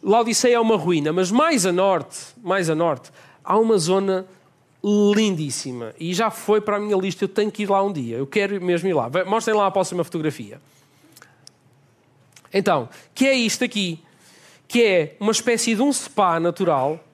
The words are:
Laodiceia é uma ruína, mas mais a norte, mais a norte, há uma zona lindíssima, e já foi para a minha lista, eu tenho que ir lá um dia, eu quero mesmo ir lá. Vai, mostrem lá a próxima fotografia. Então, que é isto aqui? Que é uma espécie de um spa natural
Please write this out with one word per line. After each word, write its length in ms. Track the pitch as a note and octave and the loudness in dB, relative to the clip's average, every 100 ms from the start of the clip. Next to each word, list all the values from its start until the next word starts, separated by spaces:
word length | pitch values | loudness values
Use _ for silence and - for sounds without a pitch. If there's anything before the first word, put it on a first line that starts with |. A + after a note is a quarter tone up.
Laodiceia 520 | G3 A3 A#3 A3+ B3+ A#3+ | 2 2 2 2 2 2
é 40 | |
uma 160 | A3+ G#3+ | 2 0
ruína, 380 | D#3 E3+ D3 | 2 0 0
mas 180 | E3+ F3+ | 0 0
mais 340 | A3+ D#4 C#4+ F3+ | 2 2 2 0
a 60 | |
norte, 460 | F3+ G3 F3+ - - - - | 2 2 0 -2 -16 -18 -14
mais 260 | G#3 F#3+ E3 | -4 -2 0
a 60 | D#3 | 0
norte, 360 | E3+ C3+ - - - _ | 0 -2 -8 -20 -20 _
há 140 | - G3 | -2 0
uma 200 | A3+ G#3+ | 2 2
zona 500 | D#3 F#3+ G3 F#3 F#3+ - _ _ _ _ | 2 0 0 -4 -6 -20 _ _ _ _
lindíssima, 1120 | G3+ G#3 G3+ G#3 A3 F3 D3+ - C#3 B2 A2+ - | 0 4 4 4 2 0 -4 -6 -8 -10 -12 -10
e 140 | E3 | -6
já 160 | F3+ A3 | -2 -2
foi 320 | - - G#3 | -4 0 0
para 160 | G3+ G3+ | 0 -4
a 20 | |
minha 160 | G#3 G3 | 0 -2
lista, 280 | F#3+ - | -2 -4
eu 40 | F#3+ | -4
tenho 240 | G#3 G#3+ | -2 -2
que 120 | G#3 | -2
ir 60 | G3+ | 0
lá 120 | G3 | 0
um 100 | G3 | 0
dia, 260 | E3+ A#2+ A#2 | -4 -6 -6
eu 100 | C#3 | -4
quero 340 | G#3+ G3+ G3+ | -2 -2 -2
mesmo 260 | F3+ F3 F#3 | 0 0 2
ir 60 | |
lá. 140 | D#3+ A#2+ | 0 0
Vai, 160 | D#3 | -2
mostrem 320 | F3+ A3 A3 G#3+ | 0 0 2 2
lá 100 | G3 | 2
a 60 | |
próxima 320 | F#3+ F3+ F3+ | 2 -2 -2
fotografia. 580 | E3 E3+ D#3 - G#2+ A#2+ _ _ _ _ _ - - _ - _ _ _ _ _ _ _ _ - _ | -4 -4 -4 -6 -14 -18 _ _ _ _ _ -20 -20 _ -20 _ _ _ _ _ _ _ _ -20 _
Então, 340 | G3 G3+ D#3 A#2 - - | -2 0 0 -2 -12 -20
que 120 | - C4+ | 0 2
é 80 | |
isto 300 | C4 A3+ - | 2 0 0
aqui? 360 | B3 G#3 F#3 D#3+ _ _ _ - - - _ | -4 -2 -4 -6 _ _ _ -20 -20 -20 _
Que 160 | A#3+ | 2
é 320 | A#3 F3+ D3 - | 4 4 0 -2
uma 120 | G#3 | -2
espécie 420 | A3 - A#3 A#3 | -2 0 -2 0
de 80 | G#3+ | 0
um 100 | C#4 | 0
spa 480 | C4+ - - F#3+ E3 | 0 -4 0 2 2
natural 600 | E3+ E3+ F3+ C#3+ C3 D#3+ - | 0 0 0 2 0 -4 -10